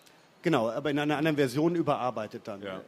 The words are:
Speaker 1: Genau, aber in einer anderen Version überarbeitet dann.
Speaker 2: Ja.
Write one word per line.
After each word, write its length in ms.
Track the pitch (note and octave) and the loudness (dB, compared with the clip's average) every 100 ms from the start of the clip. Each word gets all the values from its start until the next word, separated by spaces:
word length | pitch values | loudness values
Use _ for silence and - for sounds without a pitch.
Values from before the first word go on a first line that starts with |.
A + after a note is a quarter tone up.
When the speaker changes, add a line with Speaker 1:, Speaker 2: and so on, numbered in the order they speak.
| _ - _ _ | _ -20 _ _
Speaker 1:
Genau, 260 | F3 D3 A2+ | 2 2 2
aber 220 | A#2 D3 | -2 -2
in 80 | C#3+ | 0
einer 180 | D3 C#3+ | 0 2
anderen 200 | D#3+ D3 | 2 2
Version 400 | C3+ B2+ E3 F3 | 2 2 2 2
überarbeitet 640 | D3 A#2+ B2 A2+ G#2+ A#2 | 0 0 -2 -4 -6 -10
dann. 160 | A2+ G2+ | -12 -10
Speaker 2:
Ja. 220 | G2 F#2+ | -10 -10